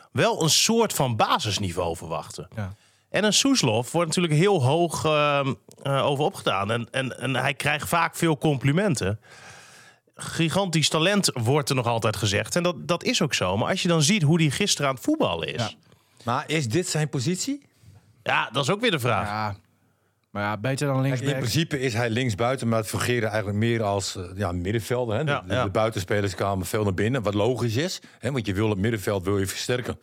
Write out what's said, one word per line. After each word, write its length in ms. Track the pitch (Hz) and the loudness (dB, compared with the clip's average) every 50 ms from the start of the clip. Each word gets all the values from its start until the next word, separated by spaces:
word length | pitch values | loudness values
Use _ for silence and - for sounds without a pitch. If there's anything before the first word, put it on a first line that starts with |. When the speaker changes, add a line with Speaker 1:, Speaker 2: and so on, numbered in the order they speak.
| - - | -18 -6
Speaker 1:
wel 320 | - 120 180 233 208 - 160 | -2 0 2 2 2 2 2
een 60 | 151 | 2
soort 440 | - - - - 226 233 220 - - | 2 2 4 4 4 2 2 2 2
van 220 | - 143 123 113 | 0 0 0 2
basisniveau 800 | 107 190 233 262 196 120 107 90 - 101 87 82 92 87 82 82 | 2 2 2 2 0 0 -2 -2 -2 -2 -2 -2 -2 -2 -2 -2
verwachten. 520 | - 85 80 80 76 78 - - - 78 - - | -4 -6 -6 -6 -6 -8 -10 -12 -14 -14 -12 -10
Speaker 2:
Ja. 180 | 110 98 92 101 - _ _ _ _ _ _ | -10 -10 -10 -10 -16 _ _ _ _ _ _
Speaker 1:
En 140 | - 175 208 | -2 0 2
een 100 | 214 190 | 2 2
Soeslof 580 | - - 277 262 - - 120 107 117 127 - | 4 4 4 4 4 2 2 2 2 0 0
wordt 160 | - 170 170 | 0 0 0
natuurlijk 260 | 160 - 185 175 160 151 147 | 0 0 0 2 2 4 4
heel 220 | 185 208 196 160 120 | 4 4 4 4 4
hoog, 420 | 131 156 170 175 165 - - - | 4 4 2 2 0 -2 0 0
ehm, 480 | 156 151 147 147 147 143 143 135 135 - - _ - - - - | 2 2 4 2 2 2 2 0 0 -4 -6 _ -20 -16 -8 -4
eh, 220 | 135 139 135 104 | -2 0 2 2
over 180 | 139 143 131 156 | 2 2 0 0
opgedaan. 460 | 196 - - - 147 98 98 98 104 | -2 -2 -2 -2 0 0 0 0 0
En, 160 | 120 120 113 - | -2 -4 -4 -4
en, 280 | - 135 131 120 - - | -4 -4 -4 -4 -6 -6
en 160 | 120 135 127 | -4 -2 -2
hij 180 | 120 131 143 143 | 0 0 -2 -2
krijgt 340 | - - 143 151 143 - - | -2 -2 -2 -2 -2 -2 0
vaak 260 | 170 170 165 165 - | 0 0 0 0 -2
veel 220 | - 170 165 151 | 0 2 2 2
complimenten. 800 | - - 156 143 120 - 135 147 185 214 196 113 - 92 95 110 - _ - - - - - - - - - - - - - - _ _ _ _ | 2 2 0 0 2 2 2 2 2 2 2 0 0 0 -2 -2 -4 _ -18 -20 -20 -20 -20 -20 -20 -20 -20 -20 -20 -20 -20 -20 _ _ _ _
Gigantisch 720 | - - - - - 165 151 139 190 202 180 156 160 143 - | -14 -12 -8 -2 -2 0 2 2 0 0 2 0 0 0 2
talent 420 | - 156 160 196 208 202 - - - | 2 2 2 4 2 2 2 0 -2
wordt 360 | 123 110 120 143 156 127 - | 0 0 2 2 2 2 0
er 60 | 135 | 0
nog 100 | 127 113 | 0 0
altijd 280 | 117 120 110 - 110 - | 0 0 2 0 0 0
gezegd. 400 | - 110 95 98 104 110 - - | 0 0 0 0 0 0 0 0
En 80 | 175 170 | 0 0
dat, 240 | 180 175 - - | 0 -2 -2 -2
dat 160 | 143 175 170 - | -2 -2 -2 0
is 180 | 247 247 - | -2 0 0
ook 120 | 165 123 - | 0 0 0
zo. 240 | - 98 90 98 | 0 0 0 0
Maar 120 | 113 - - | 0 0 0
als 120 | 196 185 | 0 0
je 60 | - | 2
dan 140 | 170 170 160 | 2 2 4
ziet 200 | 143 147 220 202 | 4 4 2 4
hoe 160 | 151 139 175 | 4 4 4
die 140 | 165 160 143 | 4 4 2
gisteren 360 | - - 208 202 - - 143 135 | 2 0 0 0 0 0 0 -2
aan 60 | 127 | -2
het 80 | - - | -2 0
voetballen 500 | 294 311 311 180 95 87 82 80 71 - | 0 0 2 2 0 0 -2 -4 -4 -4
is. 80 | - | -4
Speaker 2:
Ja. 100 | 113 - - - _ _ - _ _ _ _ - - | -4 -4 -6 -12 _ _ -20 _ _ _ _ -10 -4
Speaker 3:
Maar 200 | 117 123 147 139 | -4 -2 -2 -2
is 200 | - 151 160 139 | -2 -2 -2 0
dit 200 | 107 113 180 180 | 0 0 0 0
zijn 220 | - - 151 151 - | 0 -2 -2 -2 -2
positie? 520 | - 135 110 165 185 - - 269 285 285 - _ _ _ - - - - _ _ _ _ - | -2 -2 0 0 -2 -2 -2 -4 -6 -6 -8 _ _ _ -20 -20 -20 -20 _ _ _ _ -2
Speaker 1:
Ja, 260 | - 135 156 147 117 | 0 0 0 0 0
dat 120 | 113 139 135 | -2 -2 0
is 60 | 151 | 0
ook 120 | 202 208 | 0 0
weer 100 | 247 226 | 0 0
de 80 | 170 135 | 0 0
vraag. 280 | 120 120 107 92 90 | 0 0 0 0 0
Speaker 2:
Ja. 280 | 101 104 107 107 104 101 - _ _ _ _ _ _ _ _ _ _ _ _ _ _ | -2 -4 -4 -4 -4 -6 -8 _ _ _ _ _ _ _ _ _ _ _ _ _ _
Maar 140 | - 101 101 | -6 -4 -4
ja, 140 | 104 107 | -4 -4
beter 300 | 101 110 131 135 131 147 | -2 -2 -2 -2 0 0
dan 80 | 139 135 | 0 0
Speaker 3:
Kijk, 120 | 131 131 | 2 2
Speaker 2:
linksback. 220 | 139 127 120 123 143 135 | 0 0 0 0 -2 -2
Speaker 3:
in 40 | 131 | -2
principe 400 | 127 110 92 156 165 - 151 131 | -2 0 0 0 0 0 -2 -2
is 140 | 131 135 104 | -2 0 0
hij 160 | 117 120 117 | 0 0 0
linksbuiten, 580 | 110 123 131 120 95 92 117 123 135 - 117 | 0 0 0 0 0 0 0 0 0 0 0
maar 120 | 117 113 113 | 0 0 0
het 80 | 104 | 0
fungeren 420 | - - 104 - 123 123 120 110 107 | -2 -4 -2 0 0 0 0 0 0
eigenlijk 280 | 104 110 95 104 101 | 0 -2 -2 0 0
meer 260 | 104 117 117 117 113 110 | 0 2 2 2 2 0
als, 320 | 101 101 101 98 - - | 0 0 0 -2 -4 -6
eh, 80 | 101 90 90 95 | -8 -10 -8 -6
ja, 160 | 101 98 87 | -4 -4 -2
middenvelder, 640 | 90 90 87 95 113 113 - - 120 123 123 113 104 | -2 -2 -2 -2 -2 -2 -2 -2 -2 -2 0 0 -2
hè. 60 | 123 156 | -2 0
De, 80 | 147 | 0
Speaker 1:
Ja, 100 | 143 127 - | -2 -2 -2
Speaker 3:
de, 60 | 92 120 | -2 -2
Speaker 1:
ja. 100 | 127 120 | -2 0
Speaker 3:
de 60 | 98 | 0
buitenspelers 640 | 92 110 110 113 - 104 87 - 110 104 101 98 - | 0 2 2 2 0 -2 -2 -2 0 0 0 -2 -2
kwamen 300 | - 104 98 98 95 87 | -2 -2 -2 0 -2 -2
veel 180 | - - 107 107 | -2 -2 0 0
naar 100 | 98 90 | 0 0
binnen, 280 | 95 101 117 139 127 92 | 0 0 0 0 0 -2
wat 100 | 104 101 | 0 0
logisch 420 | 104 104 123 131 110 120 117 104 | 2 2 2 2 0 -2 -2 0
is, 240 | 131 165 185 - - - - - - | -2 -2 -2 -4 -8 -12 -18 -14 -8
hè, 120 | - 120 | -6 -4
want 140 | 143 123 - | -2 -2 -2
je 80 | 101 92 | -2 0
wil 160 | 101 113 107 | 0 0 0
het 100 | 107 92 | 2 0
middenveld 440 | 98 120 113 101 - 113 101 95 87 | 0 0 0 0 -2 0 -2 0 0
wil 140 | 98 101 98 | 0 0 0
je 80 | 98 | 0
versterken. 520 | 92 - - - - 123 123 120 - - - | -2 -4 -6 -2 -2 -2 -2 -2 -6 -8 -10